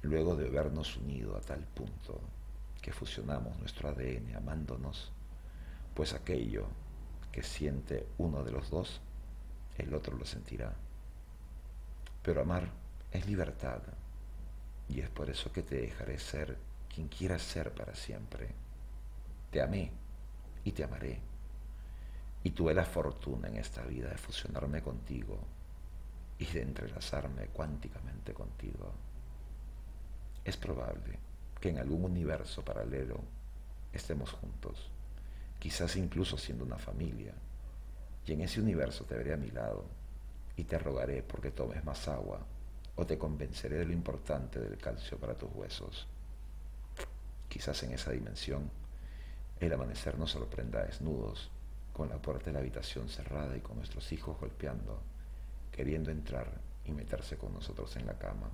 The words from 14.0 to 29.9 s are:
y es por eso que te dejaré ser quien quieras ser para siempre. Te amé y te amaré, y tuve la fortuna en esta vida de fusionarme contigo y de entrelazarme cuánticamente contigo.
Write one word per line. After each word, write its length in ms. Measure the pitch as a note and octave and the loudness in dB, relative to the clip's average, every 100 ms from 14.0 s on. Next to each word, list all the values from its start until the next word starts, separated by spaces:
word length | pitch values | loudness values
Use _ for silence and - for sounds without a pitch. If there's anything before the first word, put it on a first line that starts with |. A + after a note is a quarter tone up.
| - - - - - - - - - | -6 -8 -6 -6 -6 -6 -6 -8 -2
y 120 | C2 | 0
es 100 | - | 0
por 200 | - C2+ | 0 0
eso 220 | C2 - | 0 0
que 120 | - | 0
te 180 | - C2+ | 2 2
dejaré 380 | A1+ - - C#2+ | 2 0 -2 -2
ser 380 | - D2 D2+ A#1 - - - | 0 0 0 -2 -6 -8 -6
quien 140 | - D2+ | -4 -4
quieras 340 | - F2+ F2 | 2 4 4
ser 320 | - E2 D2+ | 2 0 0
para 220 | - - | -2 -4
siempre. 540 | - - G#1 - - G#1+ - - - - - - - - - - | -4 -4 -4 -4 -4 -4 -4 -6 -8 -6 -6 -6 -6 -6 -6 2
Te 120 | D2 | 4
amé 300 | C2+ G2 E2+ - - - - - - - | 6 4 2 -2 -6 -8 -8 -8 -6 0
y 80 | - | 0
te 120 | - | 2
amaré, 360 | C2+ A#1 - A1+ - - - - - - - - - - - - | 0 0 0 0 -4 -6 -6 -6 -6 -6 -6 -6 -6 -6 -6 0
y 80 | - | 0
tuve 220 | - E2 | 6 8
la 100 | E2+ | 8
fortuna 640 | E2+ E2+ D2 - - B1 G1+ | 8 4 2 2 0 0 2
en 80 | |
esta 280 | A1 G#1+ - | 0 0 -2
vida 260 | B1 B1+ A#1 | -2 0 0
de 80 | - | -2
fusionarme 640 | - - - - C#2+ D2+ | -2 -2 0 2 4 2
contigo 580 | - A#1 - B1+ G1+ G1+ - - - - - - - - - - | 2 -2 0 0 0 -2 -4 -6 -8 -6 -6 -6 -6 -6 -6 -2
y 80 | |
de 160 | - D#2+ | 2 2
entrelazarme 840 | C2 - - - - C#2+ C#2 B1+ G#1 | 2 0 -2 -2 0 2 2 0 0
cuánticamente 840 | - D#2 D2 - - A#1 G#1+ - | 0 0 0 -2 -4 -4 -4 -4
contigo. 580 | - G1+ - G1+ G1+ G1+ - - - - - - - - - - | -4 -4 -2 -2 -2 -4 -4 -4 -6 -6 -6 -6 -6 -6 -6 -6